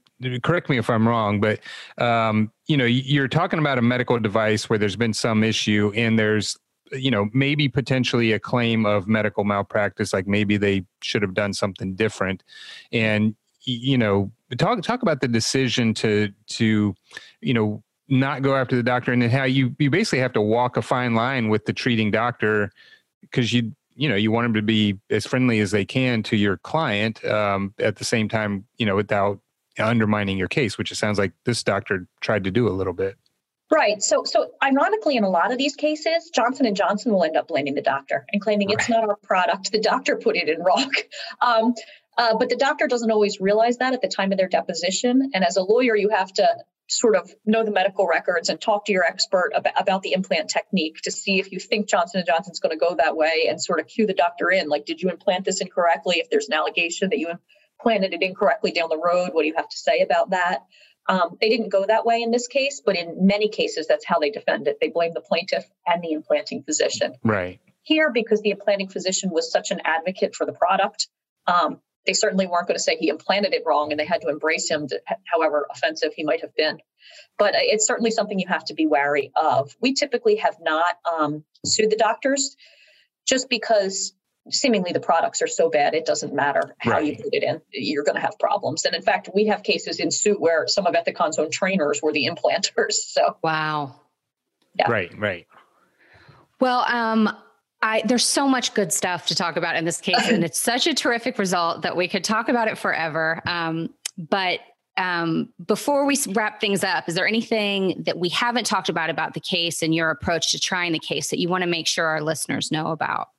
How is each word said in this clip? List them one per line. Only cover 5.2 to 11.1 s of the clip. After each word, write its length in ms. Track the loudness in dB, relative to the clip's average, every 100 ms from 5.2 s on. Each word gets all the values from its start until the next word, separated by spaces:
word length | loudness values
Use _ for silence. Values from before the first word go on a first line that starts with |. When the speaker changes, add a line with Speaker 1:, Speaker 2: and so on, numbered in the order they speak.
| 0 2
Speaker 1:
issue 480 | 2 0 0 2 2
and 240 | 0 2 2
there's, 380 | 2 0 -2 -8 _ _ _
you 180 | -4 0
know, 180 | 0 0
maybe 340 | 2 0 2 0
potentially 640 | 0 0 0 2 2 2
a 60 | 0
claim 480 | 0 0 2 2 2
of 200 | 0 2
medical 380 | 0 0 0
malpractice, 680 | 0 0 0 0 -2 -2 -2
like 140 | -2 0
maybe 300 | 0 2 2
they 280 | 2 0 -2 _
should 200 | -4